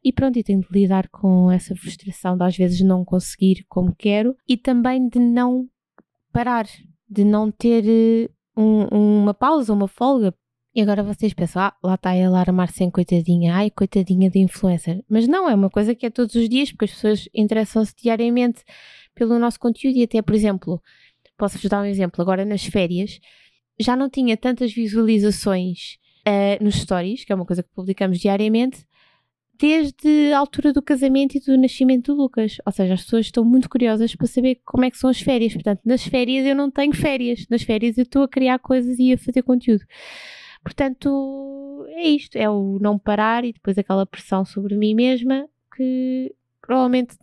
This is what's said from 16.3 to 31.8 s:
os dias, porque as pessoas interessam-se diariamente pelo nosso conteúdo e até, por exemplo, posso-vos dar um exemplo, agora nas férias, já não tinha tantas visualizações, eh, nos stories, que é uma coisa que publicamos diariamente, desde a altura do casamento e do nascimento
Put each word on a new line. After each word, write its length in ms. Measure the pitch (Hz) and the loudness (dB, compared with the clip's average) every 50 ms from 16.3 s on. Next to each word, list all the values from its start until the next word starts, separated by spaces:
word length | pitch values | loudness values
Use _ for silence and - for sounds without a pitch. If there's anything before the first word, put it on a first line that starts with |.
| - | 0
os 140 | 233 226 214 | 0 0 0
dias, 220 | 247 262 285 - | 0 0 -2 -2
porque 140 | - - 214 | -4 -4 -4
as 60 | 196 | -4
pessoas 380 | - - - 214 214 202 - - - | -4 -2 0 0 0 0 -4 -8 -2
interessam-se 600 | - 214 208 220 220 214 - - 220 214 - - | -2 0 0 0 -2 -2 -2 0 -2 -2 -2 -6
diariamente 680 | _ - 233 226 214 233 240 240 247 247 240 233 - _ _ - - - - - - - _ _ | _ -4 -2 -2 0 0 0 0 0 0 0 -2 -6 _ _ -20 -20 -20 -20 -20 -20 -20 _ _
pelo 240 | - 233 220 240 | -4 0 0 2
nosso 220 | 240 233 240 - - | 2 0 0 -2 -2
conteúdo 380 | - 240 226 - - 269 254 | -4 -4 -4 -2 -2 0 2
e 60 | 247 240 | 2 0
até, 180 | 226 - 220 | 2 0 -2
por 120 | 220 - 214 | 0 2 0
exemplo, 480 | 214 214 208 196 185 - - 175 165 _ _ _ _ _ _ _ _ _ _ _ | 2 2 0 -2 -2 -6 -6 -8 -8 _ _ _ _ _ _ _ _ _ _ _
posso-vos 320 | - 208 196 - - - 190 | -6 -6 -6 -6 -6 -4 -2
dar 120 | 208 202 | -2 -2
um 40 | 202 | -2
exemplo, 360 | 202 196 196 185 175 - - | -4 -2 -2 -2 -4 -2 -4
agora 240 | 175 190 185 185 196 | -2 -2 0 -2 -2
nas 200 | 208 208 190 - | -4 -4 -6 -6
férias, 540 | - - 202 180 170 180 180 202 214 - - _ _ _ _ _ _ _ _ _ _ _ - | -2 -2 0 0 0 -2 -4 -6 -8 -10 -18 _ _ _ _ _ _ _ _ _ _ _ -6
já 160 | 214 247 247 | -2 -2 0
não 140 | 262 277 262 | 0 -2 -4
tinha 280 | - 269 254 233 220 | -2 -2 0 0 0
tantas 360 | 214 - 254 247 - 254 226 208 | -2 -2 -4 -2 -2 -4 -4 -4
visualizações, 1200 | 233 226 208 208 226 226 220 220 208 202 208 190 - - 208 190 180 180 185 175 - - - - _ _ _ _ _ - | -4 -6 -2 0 0 2 2 2 2 2 0 0 -2 -2 -2 -2 -2 -2 -6 -8 -10 -12 -20 -20 _ _ _ _ _ -4
eh, 320 | 214 202 202 202 202 202 - | -2 0 0 0 0 0 0
nos 140 | 208 208 202 | -2 -2 -2
stories, 500 | - - - 196 180 175 190 226 - - | -2 -4 -2 -4 -4 -4 -6 -8 -10 -6
que 60 | - | -6
é 40 | 202 | -6
uma 100 | 185 175 | -6 -4
coisa 180 | - 175 180 175 | -4 -4 -6 -6
que 60 | _ | _
publicamos 500 | - 190 185 190 190 - 196 190 180 175 | -12 -12 -8 -6 -4 -4 -2 -2 -2 0
diariamente, 640 | - 202 196 202 214 214 220 233 247 262 - - _ _ _ _ _ _ _ _ _ _ _ _ _ _ _ - | 0 0 0 0 0 0 2 0 0 -2 -4 -10 _ _ _ _ _ _ _ _ _ _ _ _ _ _ _ 0
desde 760 | 294 302 311 320 302 277 - _ - 302 302 302 294 294 294 | 2 2 2 2 0 -2 -4 _ 2 4 4 4 4 4 2
a 60 | 277 | 2
altura 340 | 285 277 - - - 294 262 | 0 -2 -4 0 0 2 0
do 80 | 285 | 0
casamento 560 | 277 - 294 254 269 269 262 277 277 269 - | 0 0 0 2 2 2 2 2 0 0 -2
e 20 | 277 | -4
do 180 | - 269 269 | 0 2 4
nascimento 560 | 262 262 254 - - | 4 4 2 2 2